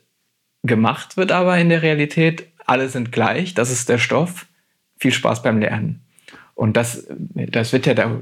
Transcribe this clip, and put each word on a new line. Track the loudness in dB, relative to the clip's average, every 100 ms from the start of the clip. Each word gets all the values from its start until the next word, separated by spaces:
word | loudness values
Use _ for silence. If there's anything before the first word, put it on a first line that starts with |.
| _ _ _ _ _ _
gemacht | 0 2 2 0 -4 -2
wird | 2
aber | 2 4 4
in | 4
der | 2
Realität, | 2 0 0 2 0 0 -10 _ -2
alle | 0 0
sind | -4 -4
gleich, | 0 0 0 -2
das | -2 -2
ist | -2 0
der | 0
Stoff, | 2 0 -2 -6 -18 _ _ _ _ -4
viel | -2
Spaß | 0 0 0
beim | 0 0
Lernen. | 0 -2 -4 -8 _ _ -20 -20 -14 -4
Und | 0 0
das, | 0 -6 -12
das | -12 -10 -8 -4 -2 0
wird | 0 2
ja, |
da, | 2 0 -2